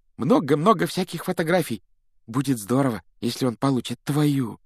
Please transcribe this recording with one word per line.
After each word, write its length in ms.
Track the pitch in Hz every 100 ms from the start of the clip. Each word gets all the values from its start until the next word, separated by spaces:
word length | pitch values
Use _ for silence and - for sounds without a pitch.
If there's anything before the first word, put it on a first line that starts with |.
| _ -
много-много 720 | 131 254 170 151 180 170 170
всяких 380 | - 190 165 -
фотографий. 580 | 180 160 180 156 110 - _ _ _ -
Будет 320 | 117 139 123
здорово, 420 | 98 127 139 104 - _
если 240 | 120 - 131
он 100 | 110
получит 440 | 139 127 - 120
твою. 560 | - 147 147 139 117 -